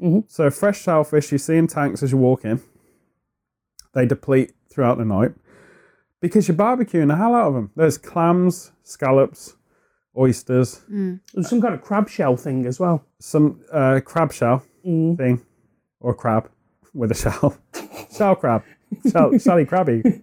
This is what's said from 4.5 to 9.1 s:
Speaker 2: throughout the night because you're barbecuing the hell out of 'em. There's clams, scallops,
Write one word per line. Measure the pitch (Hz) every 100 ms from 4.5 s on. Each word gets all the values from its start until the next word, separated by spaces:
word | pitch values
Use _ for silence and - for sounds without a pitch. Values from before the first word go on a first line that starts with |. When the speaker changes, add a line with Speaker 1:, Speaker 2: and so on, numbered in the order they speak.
| _ _
Speaker 2:
throughout | - 120 123
the |
night | 110 98 - - _ _ _ _ _ _ _ -
because | 175 214 175
you're | 165
barbecuing | 214 254 220 175 143
the | 156
hell | 226
out | 240 180
of | 131
'em. | 104 -
There's | 160 156
clams, | - 170 170 180 180 175 - _
scallops, | - - 135